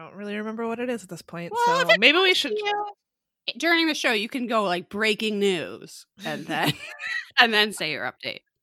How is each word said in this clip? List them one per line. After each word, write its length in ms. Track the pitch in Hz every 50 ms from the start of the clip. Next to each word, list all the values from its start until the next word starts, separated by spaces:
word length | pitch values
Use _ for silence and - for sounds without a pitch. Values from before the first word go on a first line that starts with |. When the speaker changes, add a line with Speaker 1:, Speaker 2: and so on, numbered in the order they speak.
| 160
Speaker 1:
don't 100 | 156 -
really 200 | 185 208 208 202
remember 300 | 208 214 220 220 226 233
what 120 | 226 226 233
it 100 | 240 247
is 140 | 247 233
at 60 | - 185
this 140 | 175 165
point, 300 | - - - 170 170 175
Speaker 2:
Well, 280 | 415 466 480 480 494 523
if 80 | 508 -
Speaker 1:
so 60 | 330
Speaker 2:
it 60 | 311
Speaker 1:
maybe 180 | 220 262 302 349
we 100 | 381 370
Speaker 2:
comes 80 | 370 -
Speaker 1:
should 120 | - 294 427
Speaker 2:
to 60 | 427 415
you, 220 | 415 415 415 415 415 415 _ _ _ _ _ _ _ _ _ _ - - 233
during 280 | 269 330 339 330 330
the 80 | 320 302
show, 180 | 311 - 277
you 160 | 240 214 202 233
can 180 | - 277 262
go, 180 | 214 240 220 208
like, 240 | 190 180 175 180 -
"Breaking 500 | - 202 220 220 214 208 220 220 208 202
news," 680 | 202 196 190 170 131 87 104 - - - - - - _ _ - 190
and 220 | 160 151 147 151
then, 260 | 160 156 147 170 - - - - - -
Speaker 1:
<laughs> 220 | - - - - -
Speaker 2:
<laughs> 200 | - - - -
and 140 | 247 226
then 200 | 220 208 208 214
say 200 | 185 - 175 156
your 120 | 147 110 104
update, 360 | 123 - - - 127 - - - _ _ _